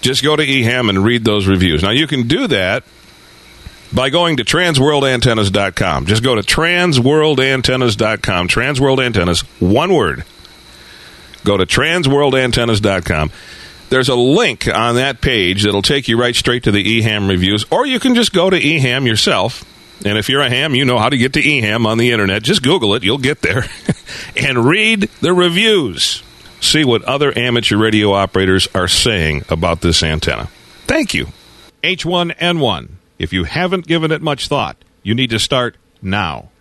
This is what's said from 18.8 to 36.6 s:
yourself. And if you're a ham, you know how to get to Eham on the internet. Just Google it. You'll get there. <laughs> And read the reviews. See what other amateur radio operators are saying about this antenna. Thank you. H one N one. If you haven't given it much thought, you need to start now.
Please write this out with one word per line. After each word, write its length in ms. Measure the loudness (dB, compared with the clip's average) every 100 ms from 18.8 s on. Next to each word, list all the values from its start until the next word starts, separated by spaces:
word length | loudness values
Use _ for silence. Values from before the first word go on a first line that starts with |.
| 0 0 0
yourself. 580 | 0 0 0 -2 -4 -16 -20 -20 -8
And 140 | -2 -2
if 120 | 0
you're 120 | 0
a 80 | 0
ham, 240 | 0 0
you 100 | 0
know 140 | 2 2
how 120 | 2
to 80 | 2
get 160 | 0
to 80 | 0
Eham 440 | 0 0 0 0 0
on 140 | 2
the 100 | 2
internet. 320 | 2 0 0
Just 220 | -2 -2
Google 320 | 0 0 0 0
it. 80 |
You'll 160 | 0 -2
get 220 | -2 -2
there. 240 | -2 -2 -4
<laughs> 60 | -10 -6 -6 -6 -16 -10 -4
And 300 | -2 2 2
read 440 | 2 2 0 -2 -2
the 120 | 0
reviews. 880 | 2 2 2 2 2 0 -4 -4 -6 -12 -20 -20 -6
See 240 | -2 0
what 200 | 2 0
other 340 | 0 -2 0 0
amateur 400 | 0 0 0 2
radio 340 | 2 4 4
operators 540 | 2 2 0 2 2 0
are 140 | -2 -2
saying 560 | 0 0 0 0 -2 -4
about 320 | -2 -2 0
this 220 | 0 0
antenna. 460 | 0 -2 -2 -4 -8 -14 -20 -20 -2
Thank 280 | -2 0
you. 140 | -4 -8 -12 -20 -20 -20 _
H 220 | -6 -4 -2
one 260 | -2 -2
N 280 | -2 -2 0
one. 380 | 0 -2 -8 -20 _ _
If 120 | -4
you 140 | -2 -4
haven't 420 | -2 -2 -4 -2
given 240 | -2 0
it 100 | -2
much 260 | -2 -4 -4
thought, 300 | -4 -4 -8 _ _
you 140 | -4 -2
need 140 | -2
to 100 | -2
start 380 | 0 0 -2 -6 _ _
now. 480 | -6 -4 -4 -6 -14 _